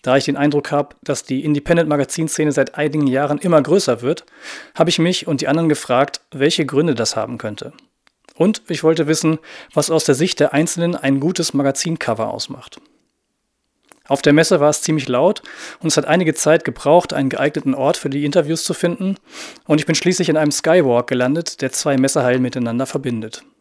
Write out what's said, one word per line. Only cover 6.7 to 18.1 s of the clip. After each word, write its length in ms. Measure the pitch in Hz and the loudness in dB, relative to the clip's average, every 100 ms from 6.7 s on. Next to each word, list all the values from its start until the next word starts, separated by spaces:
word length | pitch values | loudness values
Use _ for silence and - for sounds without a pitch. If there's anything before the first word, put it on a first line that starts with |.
| 135 165 120 | 0 0 0
das 220 | 110 - | -2 -2
haben 200 | 107 120 | -6 -8
könnte. 360 | 110 104 - - _ _ _ _ _ _ | -10 -10 -14 -18 _ _ _ _ _ _
Und 260 | 180 214 - | 0 0 -6
ich 140 | 160 160 | 0 2
wollte 220 | 160 147 | 2 0
wissen, 320 | 156 160 156 - - - | 2 0 -2 -6 -20 -4
was 180 | - - | -2 0
aus 140 | 160 - | 0 2
der 100 | 131 | 2
Sicht 240 | 175 - | 2 2
der 140 | 147 | 0
Einzelnen 420 | 139 165 170 170 175 | 2 0 0 -2 -2
ein 240 | 139 139 | 0 0
gutes 340 | 151 180 165 | 0 -2 -2
Magazincover 760 | 139 139 135 - 165 - 110 110 | 0 0 0 -4 -4 -2 -2 -4
ausmacht. 480 | - - - - - _ _ _ _ _ _ _ _ _ _ _ - _ | -6 -10 -12 -18 -20 _ _ _ _ _ _ _ _ _ _ _ -20 _
Auf 140 | 135 | 0
der 100 | - | 4
Messe 300 | 147 160 170 | 4 4 4
war 80 | 147 | 4
es 120 | 151 | 2
ziemlich 280 | - 156 131 | -2 -4 0
laut 340 | 123 165 214 - - - - | 2 2 0 -10 -18 -18 -8
und 60 | 165 | -2
es 100 | 151 | -2
hat 80 | 147 | 2
einige 280 | 165 165 | 2 2
Zeit 300 | 151 147 165 | 0 2 2
gebraucht, 480 | - 123 143 170 - | 0 -4 4 4 4
einen 180 | 156 135 | -2 -2
geeigneten 460 | 131 139 151 139 131 | 0 -2 0 -2 0
Ort 220 | 135 139 | 0 0
für 120 | |
die 140 | 147 | -4